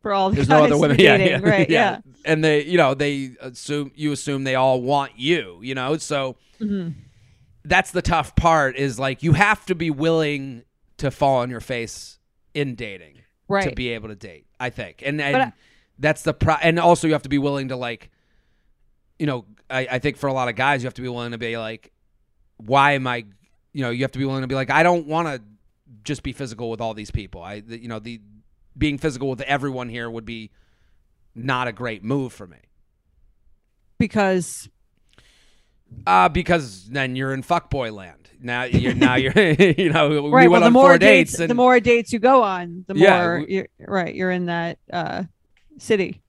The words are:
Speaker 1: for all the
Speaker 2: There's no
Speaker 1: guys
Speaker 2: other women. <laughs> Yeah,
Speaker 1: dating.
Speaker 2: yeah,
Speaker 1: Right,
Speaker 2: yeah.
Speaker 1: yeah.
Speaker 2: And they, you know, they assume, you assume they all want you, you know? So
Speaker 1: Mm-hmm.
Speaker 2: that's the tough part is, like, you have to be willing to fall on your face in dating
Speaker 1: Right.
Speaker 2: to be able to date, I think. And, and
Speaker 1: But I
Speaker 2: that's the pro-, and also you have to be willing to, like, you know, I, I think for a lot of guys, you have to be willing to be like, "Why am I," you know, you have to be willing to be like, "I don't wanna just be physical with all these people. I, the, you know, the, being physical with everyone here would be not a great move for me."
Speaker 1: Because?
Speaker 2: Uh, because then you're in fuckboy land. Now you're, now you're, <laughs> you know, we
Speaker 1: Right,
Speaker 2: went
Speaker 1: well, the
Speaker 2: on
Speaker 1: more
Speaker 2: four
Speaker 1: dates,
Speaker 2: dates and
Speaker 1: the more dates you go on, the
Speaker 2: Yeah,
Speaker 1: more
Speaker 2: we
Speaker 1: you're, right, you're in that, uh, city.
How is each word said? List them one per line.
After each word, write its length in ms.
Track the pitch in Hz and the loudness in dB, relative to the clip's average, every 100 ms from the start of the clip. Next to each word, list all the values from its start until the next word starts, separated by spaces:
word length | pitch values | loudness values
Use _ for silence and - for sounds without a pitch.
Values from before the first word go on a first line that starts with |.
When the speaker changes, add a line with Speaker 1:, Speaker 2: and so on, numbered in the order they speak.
Speaker 1:
for 120 | 214 | -2
all 160 | 196 190 | 0 0
the 60 | 139 | 0
Speaker 2:
There's 100 | 135 | 4
no 120 | 151 | 6
Speaker 1:
guys 100 | 147 | 6
Speaker 2:
other 60 | 147 | 4
women. 200 | 156 135 | 4 6
<laughs> 0 | |
Yeah, 180 | 175 - | 6 6
Speaker 1:
dating. 240 | - 139 | 2 2
Speaker 2:
yeah, 60 | 185 | 2
Speaker 1:
Right, 200 | - - | 2 2
Speaker 2:
yeah. 220 | 156 190 - 135 | 2 2 -2 -14
Speaker 1:
yeah. 80 | _ | _
Speaker 2:
And 200 | - 156 | -2 2
they, 200 | 156 151 | 2 2
you 140 | 147 175 | 2 2
know, 160 | 139 | 2
they 380 | 135 147 139 131 123 | 2 -2 -4 -8 -12
assume, 500 | 131 123 - 147 139 143 | -18 -16 -8 -6 -8 -6
you 160 | 151 | -6
assume 320 | 139 - 139 | -4 -6 -4
they 120 | 135 127 | -2 0
all 240 | 131 127 | 2 0
want 320 | 123 143 135 107 | 0 -2 -2 -6
you, 420 | 135 170 98 85 | -2 -2 -4 -14
you 120 | 120 131 | -10 -6
know? 220 | 131 156 | -4 -6
So 400 | - 143 135 120 _ _ | -4 -4 -4 -8 _ _
Speaker 1:
Mm-hmm. 280 | 214 202 170 151 - _ _ _ _ _ 147 | -6 -6 -8 -12 -20 _ _ _ _ _ 0
Speaker 2:
that's 260 | 180 190 | 0 0
the 100 | 180 | -4
tough 320 | - 175 - - | 0 -2 0 0
part 400 | 170 160 135 127 | 4 4 2 -2
is, 200 | 139 117 | -4 -2
like, 220 | 135 131 | -6 -2
you 100 | 160 | 2
have 320 | 156 208 208 - | 4 4 2 -2
to 100 | 175 | -4
be 140 | 165 | -4
willing 720 | 139 160 165 151 143 135 120 _ _ _ - | -2 0 0 0 -4 -8 -16 _ _ _ -8
to 120 | 143 | -6
fall 260 | - 139 131 | 0 0 2
on 120 | 123 | -2
your 100 | 117 | -8
face 580 | - 120 117 - - _ _ _ _ | -8 -8 -8 -12 -20 _ _ _ _
in 220 | 147 143 117 | -6 -6 -6
dating 400 | 110 95 78 69 _ _ - | -12 -14 -20 _ _ _ -4
Speaker 1:
Right. 180 | 196 190 | -2 -2
Speaker 2:
to 40 | - | -4
be 140 | 123 | -6
able 200 | 113 110 | -6 -10
to 60 | 101 | -16
date, 300 | 101 80 _ _ | -18 -20 _ _
I 100 | 127 | -10
think. 320 | - 95 - 135 | -8 -14 -10 -6
And, 140 | 151 | -4
and 120 | 143 | -2
Speaker 1:
But 80 | 254 | 0
I 120 | 247 _ _ _ _ _ | -2 _ _ _ _ _
Speaker 2:
that's 220 | 147 151 | -2 -2
the 120 | - | -4
pro-, 220 | - - 151 | 0 0 2
and 180 | 165 165 | 2 4
also 280 | 170 170 160 | 4 4 2
you 60 | |
have 100 | 151 | -2
to 60 | 135 | -2
be 80 | 143 | -2
willing 300 | 143 139 131 | -2 -4 -6
to, 60 | 127 | -6
like, 360 | 123 117 - _ _ _ _ _ _ _ _ _ _ _ | -8 -10 -16 _ _ _ _ _ _ _ _ _ _ _
you 80 | 147 | -4
know, 200 | 127 - _ _ | -4 -12 _ _
I, 180 | 131 127 | -6 -4
I 60 | 127 | -4
think 180 | 147 143 | -4 -4
for 100 | 139 | -4
a 60 | |
lot 140 | 131 123 | -2 -4
of 80 | 110 | 0
guys, 280 | 135 143 | 0 0
you 40 | 123 | -4
have 60 | 120 | -10
to 60 | |
be 60 | 127 | -10
willing 220 | 120 120 | -8 -8
to 60 | 117 | -8
be 180 | 117 117 | -8 -8
like, 340 | 110 113 _ _ _ _ _ _ _ _ | -10 -14 _ _ _ _ _ _ _ _
"Why 340 | 110 135 139 | -2 2 4
am 160 | 139 131 | 2 -2
I," 180 | 120 104 98 _ _ _ | -6 -10 _ _ _ _
you 80 | 147 | -6
know, 80 | 123 | -4
you 140 | 123 | -4
have 80 | 131 | -4
to 80 | 127 | -4
be 60 | 135 | -4
willing 160 | 135 | -4
to 40 | 131 | -4
be 60 | |
like, 160 | 135 131 | -4 0
"I 140 | 143 | 4
don't 240 | 175 175 147 | 4 2 -2
wanna 320 | 160 165 131 104 107 _ _ _ 110 | -4 -4 -8 -14 _ _ _ _ -18
just 180 | 107 143 | -10 -8
be 100 | 143 | -8
physical 360 | 123 131 107 117 | -10 -12 -10 -10
with 120 | 110 | -6
all 120 | 113 | -8
these 160 | 107 107 | -8 -10
people. 320 | 113 95 92 | -10 -12 -16
I, 200 | 85 107 | -16 -16
the, 180 | 110 117 | -16 -16
you 60 | 117 | -12
know, 100 | 110 | -12
the, 220 | 113 117 104 107 _ _ _ 131 | -12 -18 -20 -20 _ _ _ -4
being 220 | 151 139 | -4 -2
physical 280 | 156 135 135 | -6 -4 -6
with 140 | 123 | -6
everyone 480 | 131 139 139 127 123 | -4 -2 -2 -8 -10
here 180 | 120 117 | -10 -10
would 160 | 117 110 | -12 -12
be 260 | 113 110 _ _ _ _ _ _ _ _ | -14 -16 _ _ _ _ _ _ _ _
not 340 | 113 127 127 123 | -10 -4 -4 -4
a 40 | |
great 320 | 107 123 107 | -6 -10 -8
move 280 | 107 139 127 | -4 -4 -4
for 140 | - 92 | -12 -20
me." 120 | 73 _ _ _ _ _ _ _ _ _ _ _ _ _ _ | -20 _ _ _ _ _ _ _ _ _ _ _ _ _ _
Speaker 1:
Because? 720 | 233 214 196 185 165 - - _ _ _ _ _ _ _ _ _ _ _ _ - - | -4 0 0 0 -4 -12 -18 _ _ _ _ _ _ _ _ _ _ _ _ -12 0
Speaker 2:
Uh, 240 | 185 180 | 2 2
because 600 | 170 170 170 127 95 95 | 0 0 -2 -2 -16 -10
then 260 | 135 131 127 | -6 -4 -4
you're 180 | 135 | -6
in 80 | 135 | -6
fuckboy 500 | - 170 - 143 117 | -2 -4 -2 -6 -6
land. 360 | 104 90 71 _ _ | -8 -18 -20 _ _
Now 240 | 120 123 | -6 -4
you're, 300 | 127 - 123 | 0 0 0
now 220 | 127 190 127 | 2 2 2
you're, 160 | 131 | 2
<laughs> 260 | 208 185 151 | 2 4 6
you 300 | 190 147 175 | 4 4 0
know, 200 | 160 147 | 2 2
we 200 | 151 147 | 0 2
Speaker 1:
Right, 200 | 254 269 | 6 8
Speaker 2:
went 20 | |
Speaker 1:
well, 80 | 226 | 8
the 60 | 226 | 6
Speaker 2:
on 60 | |
Speaker 1:
more 100 | 247 269 | 8 8
Speaker 2:
four 60 | 254 | 8
Speaker 1:
dates, 320 | 196 190 160 | 8 6 2
Speaker 2:
dates 80 | - | -2
and 100 | 165 | -2
Speaker 1:
the 60 | 240 | 4
more 240 | 254 247 | 6 6
dates 340 | 240 233 - | 4 0 0
you 60 | 233 | 0
go 240 | 233 269 | 4 4
on, 400 | 214 185 175 175 185 | 2 -4 -8 -14 -8
the 80 | 190 | 4
Speaker 2:
Yeah, 220 | 190 180 | 6 6
Speaker 1:
more 160 | 175 170 | 2 -2
Speaker 2:
we 140 | 151 190 | -4 -6
Speaker 1:
you're, 120 | - _ | -6 _
right, 340 | - 196 170 | -6 -6 -4
you're 160 | - 185 | -4 -4
in 140 | 180 175 | -2 -4
that, 320 | 170 170 - _ | -4 -6 -10 _
uh, 320 | 175 160 - 185 _ _ _ _ 302 | -8 -6 -8 -10 _ _ _ _ -20
city. 420 | - 214 175 - | -2 -2 -2 -8